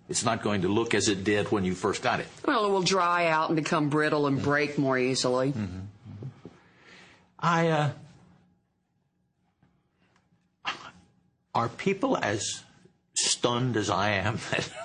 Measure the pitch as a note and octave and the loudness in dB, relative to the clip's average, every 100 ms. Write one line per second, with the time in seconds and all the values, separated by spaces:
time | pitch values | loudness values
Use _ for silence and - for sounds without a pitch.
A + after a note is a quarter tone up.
0 | - E2 A#2 A2+ A2 G#2 F2+ G#2 A#2 G#2+ | -6 -2 0 0 0 0 2 2 2 2
1 | G2 F#2+ F#2+ G#2 F#2+ G#2+ F#2 F2+ G#2+ F#2 | 2 2 2 2 2 0 0 0 -2 0
2 | B2 A2 - - - C4 G#3 G3 F3 F#3+ | -2 -2 -4 -8 -2 0 2 2 2 2
3 | F3 F3 E3+ D#3+ D#3 D#3+ D3 E3+ D3 D3+ | 2 2 2 2 2 0 0 0 2 2
4 | D3+ D3+ C#3+ C3+ C#3 C#3+ D3 D3 C3+ B2+ | 2 2 2 0 2 0 0 0 2 2
5 | B2+ C3 C3 B2+ C3 C3+ G2+ F#2 G2 - | 2 0 0 2 0 -2 -4 -6 -12 -14
6 | G#2+ G2+ C3+ - - - - - - - | -16 -12 -12 -14 -20 -20 -20 -20 -20 -20
7 | - - _ - E3 E3+ E3 D#3 C#3+ - | -20 -20 _ -4 0 2 4 2 0 -2
8 | - - - - _ _ _ _ _ _ | -12 -20 -20 -20 _ _ _ _ _ _
9 | _ _ _ _ _ _ _ _ _ _ | _ _ _ _ _ _ _ _ _ _
10 | _ _ _ _ _ _ - - - - | _ _ _ _ _ _ -12 -10 -14 -20
11 | - _ _ _ _ - A#2 - - G3 | -20 _ _ _ _ -2 -2 -2 -2 0
12 | C4+ - G#2 G#2 - - - - - _ | 0 0 0 -2 -4 -8 -14 -20 -20 _
13 | _ - - - B2 A#2+ B2+ A2+ G2 F#2 | _ -2 -2 0 0 2 0 0 0 0
14 | G#2 G2+ F#2+ - - - - - | 2 0 -2 -4 -4 -4 -4 -8